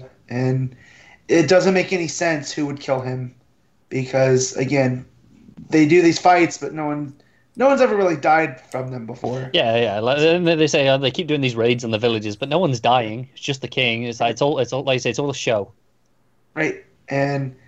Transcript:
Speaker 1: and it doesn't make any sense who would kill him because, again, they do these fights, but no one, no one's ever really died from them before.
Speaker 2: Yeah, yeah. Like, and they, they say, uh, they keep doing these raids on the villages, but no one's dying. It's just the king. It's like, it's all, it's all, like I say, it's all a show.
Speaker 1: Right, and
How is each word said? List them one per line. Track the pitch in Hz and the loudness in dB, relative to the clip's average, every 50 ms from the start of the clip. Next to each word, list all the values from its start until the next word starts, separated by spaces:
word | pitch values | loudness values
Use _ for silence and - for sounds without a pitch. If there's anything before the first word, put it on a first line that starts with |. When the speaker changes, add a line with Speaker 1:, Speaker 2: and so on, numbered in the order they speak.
| - - _ _ _ - | -10 -20 _ _ _ -8
Speaker 1:
and | 117 123 127 127 131 131 131 127 - - - - - - - - - _ _ | -4 -2 -2 0 0 -2 -2 -6 -8 -14 -20 -20 -20 -20 -20 -20 -20 _ _
it | - 143 170 156 | 2 2 4 4
doesn't | 135 185 185 170 190 185 | 6 4 4 4 4 2
make | 185 175 - 190 | 2 0 0 -2
any | 180 170 | -4 -4
sense | 151 - - 175 170 160 147 139 - | -4 -4 -4 -2 -2 -2 -2 -6 -8
who | - 160 147 | -6 -6 -4
would | 143 135 135 | -4 -6 -6
kill | - - 135 127 | -6 -4 -4 -4
him | 127 127 127 131 127 123 - _ _ _ _ _ _ _ _ _ _ - | -4 -6 -8 -8 -10 -12 -14 _ _ _ _ _ _ _ _ _ _ -8
because, | 131 131 127 127 - 135 131 135 131 127 120 - - | -6 -6 -4 -2 0 2 2 4 2 2 0 -2 -4
again, | - 135 123 143 139 131 127 127 127 127 - _ _ _ _ _ _ - - - - - - | -4 -2 0 0 2 2 0 -2 -4 -10 -14 _ _ _ _ _ _ -20 -20 -20 -20 -6 0
they | 151 156 151 | 2 4 6
do | 147 170 180 | 6 6 6
these | 170 170 160 - | 6 6 4 4
fights, | - 180 180 175 170 156 - | 4 4 6 6 4 2 0
but | - 143 139 151 | -4 -10 -8 -8
no | 156 151 | -6 -6
one, | 147 147 147 147 135 - - _ _ _ _ _ _ _ | -4 -4 -6 -8 -10 -12 -18 _ _ _ _ _ _ _
no | - 247 | 0 2
one's | 277 277 262 | 2 4 4
ever | 254 220 214 | 2 2 2
really | 202 196 180 165 | 2 2 0 0
died | 139 147 160 156 160 160 147 131 - | 0 2 2 4 4 2 0 -4 -10
from | - - - 127 131 127 | -14 -10 -8 -8 -8 -8
them | 131 123 113 | -10 -12 -12
before. | 110 120 - - 120 123 131 131 131 - | -12 -12 -8 -8 -6 -6 -6 -6 -4 -2
Speaker 2:
Yeah, | 175 135 117 113 | 0 0 2 2
yeah. | 120 120 107 98 107 | 0 0 0 -2 -2
Like, | 113 123 139 147 | -2 0 0 2
and | 151 165 170 180 175 | 2 2 2 2 2
they, | 165 170 | 2 2
they | 156 156 | 2 2
say, | 147 - 156 139 | 2 2 2 2
uh, | 135 135 | 2 2
they | 135 139 127 | 2 0 -2
keep | 127 - 180 | -2 -4 -4
doing | 147 151 143 | -2 -2 0
these | 135 127 117 | 0 -2 0
raids | 113 113 120 123 120 120 | 2 2 2 2 0 -2
on | 113 | -4
the | 110 104 | -2 0
villages, | 117 120 113 110 104 107 104 | 0 0 0 -2 -4 -6 -8
but | - 143 139 | -8 -6 -2
no | 147 | 0
one's | 175 190 151 131 117 | 0 0 0 0 0
dying. | 120 139 123 127 117 107 107 123 127 - _ | 2 2 2 2 0 -2 -6 -10 -12 -14 _
It's | - | -10
just | - - 135 135 | -8 -8 -6 -6
the | - | -8
king. | 123 - 135 127 120 113 113 123 | -6 -2 0 0 0 0 -2 -4
It's | 120 117 117 | -6 -4 -2
like, | 120 117 | -2 -2
it's | 113 - | 0 0
all, | 143 143 156 135 | 0 0 0 0
it's | 120 - 131 | -2 -2 -4
all, | 135 139 | -4 -2
like | 135 131 | 0 -2
I | |
say, | 123 - 127 | 0 -2 -2
it's | 120 - | -2 -2
all | 143 143 | -4 -4
a | 135 | -4
show. | - - 135 117 104 98 - - _ _ _ _ _ _ _ _ _ _ _ _ _ _ _ - | -4 -2 0 0 0 -2 -6 -12 _ _ _ _ _ _ _ _ _ _ _ _ _ _ _ -6
Speaker 1:
Right, | 156 156 147 - - - _ _ _ _ | -4 -4 -4 -4 -8 -14 _ _ _ _
and | - 139 139 139 139 139 139 135 127 - - _ | -4 -2 0 0 0 -2 -2 -4 -6 -10 -14 _